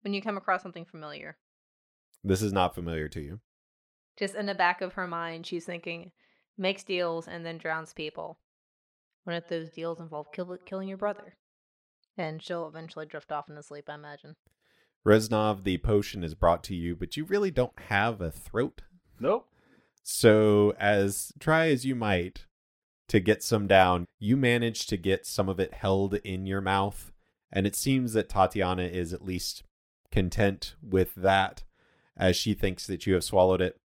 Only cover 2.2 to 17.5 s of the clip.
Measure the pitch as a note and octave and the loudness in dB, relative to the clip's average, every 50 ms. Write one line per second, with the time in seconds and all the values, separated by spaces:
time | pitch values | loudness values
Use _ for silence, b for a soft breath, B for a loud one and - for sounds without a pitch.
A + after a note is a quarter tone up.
2.2 | - G2 F#2+ F#2 G#2+ G#2 F#2+ G2 F#2 F2 - - E2+ E2+ E2 D#2+ D2+ D2+ - - | -2 0 0 2 2 0 2 2 2 2 0 -4 -6 -4 -4 -4 -6 -6 -8 -10
3.2 | D2 C#2+ E2 A2 _ _ _ _ _ _ _ _ _ _ _ _ _ _ _ - | -12 -12 -14 -16 _ _ _ _ _ _ _ _ _ _ _ _ _ _ _ -8
4.2 | G3+ G3 G3 G#3 G#3 G3+ G3 F#3+ F#3 F3 F3+ F3+ F#3+ F3+ - - F#3 F3 E3+ E3+ | -8 -8 -6 -6 -6 -6 -2 0 0 0 0 0 -6 -8 -6 -8 -8 -6 -6 -6
5.2 | E3+ E3 E3 E3 E3+ - F#3 E3+ E3 - F3 E3+ - F3+ E3+ E3+ F3 F3+ _ _ | -6 -8 -8 -10 -12 -8 -10 -8 -8 -8 -12 -10 -10 -12 -12 -12 -14 -20 _ _
6.2 | _ _ _ _ _ _ _ - F#3+ F#3 G3 G3 - - F#3+ F3+ F3 E3+ E3 E3 | _ _ _ _ _ _ _ -4 -4 -4 -4 -4 -6 -6 -4 -2 -2 -2 -4 -6
7.2 | E3 E3+ - E3+ E3 E3 E3 E3 - D#3+ D#3+ D#3+ D#3+ D#3 - - D#3+ D3+ _ - | -8 -10 -14 -12 -10 -10 -12 -8 -6 -6 -6 -6 -6 -12 -12 -12 -12 -10 _ -12
8.2 | E3 - E3 _ _ _ _ _ _ _ _ _ _ _ _ _ _ _ _ _ | -14 -14 -14 _ _ _ _ _ _ _ _ _ _ _ _ _ _ _ _ _
9.2 | _ F3+ E3+ E3+ E3+ E3+ E3+ E3 D#3+ D#3+ _ - E3 E3 E3 E3 E3+ D#3+ D#3 D3 | _ -6 -6 -6 -6 -6 -6 -6 -6 -8 _ -8 -6 -6 -6 -8 -10 -12 -10 -12
10.2 | D3+ - - - F3+ F3+ F3+ F3+ _ - G3 F#3+ F#3+ F#3+ G3 F#3+ G#3 G#3 G3+ G3+ | -12 -10 -10 -10 -10 -10 -10 -14 _ -12 -10 -8 -8 -8 -8 -4 -4 -4 -4 -6
11.2 | - F3+ _ _ _ _ _ _ _ _ _ _ _ _ _ _ _ _ _ - | -14 -20 _ _ _ _ _ _ _ _ _ _ _ _ _ _ _ _ _ -8
12.2 | F3 D#3 D#3 D#3+ - - F3+ E3+ E3+ D#3 D3+ D#3+ E3 D#3+ - D#3+ D#3 D3+ - D3+ | -6 -6 -6 -10 -8 -8 -6 -6 -6 -8 -10 -16 -18 -16 -14 -14 -14 -12 -12 -16
13.2 | - _ D#3 D3 D3 - D3+ D3 D3 - D3 D3 C#3+ - D3 D3 D3 D3 D3 C#3+ | -10 _ -8 -8 -8 -10 -18 -20 -18 -16 -18 -16 -14 -14 -14 -14 -14 -18 -20 -20
14.2 | _ D3+ D#3 _ _ _ _ _ _ _ _ _ _ _ _ _ _ G#2+ G#2 A2 | _ -20 -20 _ _ _ _ _ _ _ _ _ _ _ _ _ _ 6 6 6
15.2 | A2 G#2+ A2+ G#2+ G#2+ G#2+ G#2 G2 F#2+ G2+ F#2 F2 - - G#2 G#2 G2+ - - G2+ | 6 2 0 2 2 2 0 0 0 -2 -2 0 0 2 2 2 0 -2 -8 -8
16.2 | F2 D#2+ D#2+ - - E2+ E2+ E2+ - - G2+ F2 E2 E2+ E2+ E2 F#2 E2+ - D3 | -8 -8 -4 2 2 2 2 2 -2 -8 -8 -6 -4 -4 -6 -6 -8 -10 -8 -10
17.2 | D#3 F3+ F#3+ G3+ G#3 F#3+ | -6 -2 -2 0 0 0